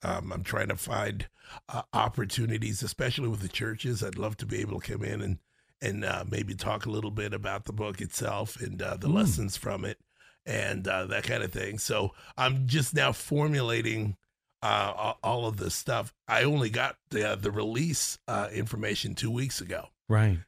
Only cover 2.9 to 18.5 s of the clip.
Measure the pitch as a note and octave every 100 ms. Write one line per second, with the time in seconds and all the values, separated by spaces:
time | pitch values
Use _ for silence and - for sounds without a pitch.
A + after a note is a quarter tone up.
2.9 | - B2 D3 A#2+ G2+ F#2+ - A2+ A2 B2+
3.9 | G#2+ G2+ G2 G#2+ G#2+ G#2 G#2 G#2 G2+ -
4.9 | G#2 - G#2 G2 F#2 - _ _ _ -
5.9 | G2+ G2 F#2 F#2+ G#2 G2+ F#2+ G#2+ G#2+ A#2
6.9 | G#2+ G#2+ G#2+ G#2 G2 G#2 G2 - G#2+ G#2+
7.9 | F#2+ - - G#2+ G2+ G#2 - G2 F#2+ F#2+
8.9 | F#2 C#3+ G3 G3 D#2+ G2 - - - G2+
9.9 | - _ _ - _ - A2 G2+ G2 F#2+
10.9 | F#2+ F#2+ G#2 - A#2 F#2 F#2 G2 G#2+ -
11.9 | G#2+ G2 - - - C3 C3 B2+ D#3 B2+
12.9 | D3+ C3+ - - D3 D3+ C#3+ A#2 A#2 A2+
13.9 | A2 G#2+ F#2 _ _ _ _ A2 G#2 G2+
14.9 | - G#2+ - A2 A#2+ A#2 G2+ F#2 - -
15.9 | A#2 G2+ - - A2+ C3+ D3 A2+ A#2 C3
16.9 | - _ G#2+ G#2+ G2+ G2+ G#2 G#2+ A#2 E3
17.9 | C#3+ - - - G2+ G#2